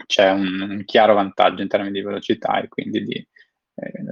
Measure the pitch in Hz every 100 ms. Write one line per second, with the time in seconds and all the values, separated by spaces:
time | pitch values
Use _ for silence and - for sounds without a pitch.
0 | - - 95 98 95 95 101 101 104 117
1 | 107 101 95 - 95 - 98 101 98 98
2 | 101 101 - 110 107 101 - - - 110
3 | 107 - - _ _ _ _ - - -
4 | -